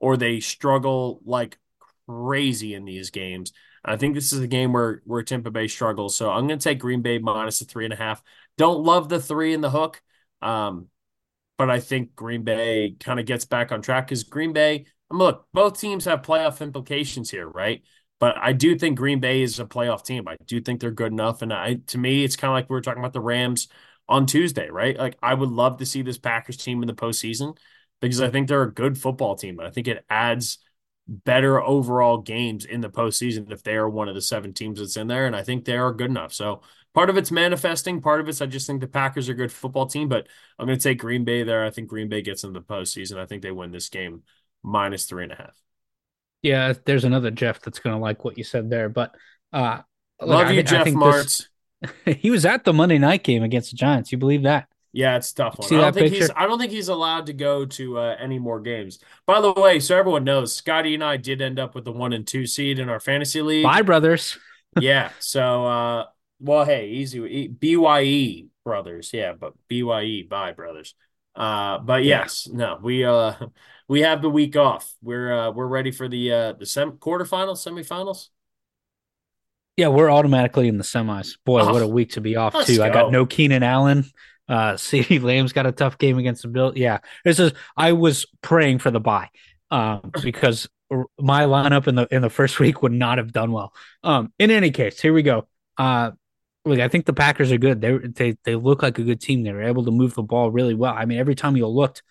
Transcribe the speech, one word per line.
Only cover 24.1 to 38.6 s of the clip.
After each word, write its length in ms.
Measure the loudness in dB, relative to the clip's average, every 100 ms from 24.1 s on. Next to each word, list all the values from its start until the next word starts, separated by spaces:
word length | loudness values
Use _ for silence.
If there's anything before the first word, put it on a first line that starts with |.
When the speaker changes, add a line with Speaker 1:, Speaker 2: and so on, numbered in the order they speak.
| 2 4
Speaker 1:
Tuesday, 420 | 2 0 -2 -8
right? 300 | -4 -4 -2
Like, 180 | -6 -4
I 100 | -2
would 160 | 0 -2
love 280 | 0 0 0
to 80 | -6
see 160 | -6
this 160 | -8 -8
Packers 380 | -4 -6 -6 -12
team 240 | -8 -4
in 40 | -6
the 60 |
postseason 640 | -6 -6 -6 -6 -6 -8 -10 _ _ _ _
because 200 | -4 -2
I 80 | 0
think 180 | 0 0
they're 140 | 0
a 120 | 0
good 240 | -2 -4 -2
football 380 | -6 -4 -4 -4
team. 220 | -10 -12
And 80 | -12
I 40 |
think 180 | -8 -6
it 160 | -6 -4
adds 480 | 0 0 0 -4 -10 _ _ _ _ -18
better 520 | -8 0 2 4 2
overall 580 | 2 0 2 2 2 2
games 460 | -2 -6 -6 -6
in 160 | -8 -8
the 80 | -6
postseason 600 | -4 -4 -2 -4 -6 -8
if 120 | -10
they 100 | -6
are 140 | -2 -2
one 200 | -4 -6
of 60 |
the 60 | -6
seven 320 | -6 -6 -8
teams 260 | -10 -10 -10
that's 180 | -10 -8
in 120 | -6
there. 180 | -4 -2
And 80 |
I 80 | -4
think 220 | -6 -6
they 120 | -4 -2
are 160 | -2
good 180 | -2 -4
enough. 220 | -4 -6
So 300 | -8 -8 -8 _ _ _
part 160 | 2 2
of 60 | 2
it's 140 | 0
manifesting, 680 | 0 2 0 -2 -2 -4 -4
part 200 | 0 0
of 80 | -2
it's 120 | -6
I 60 | -6
just 200 | -6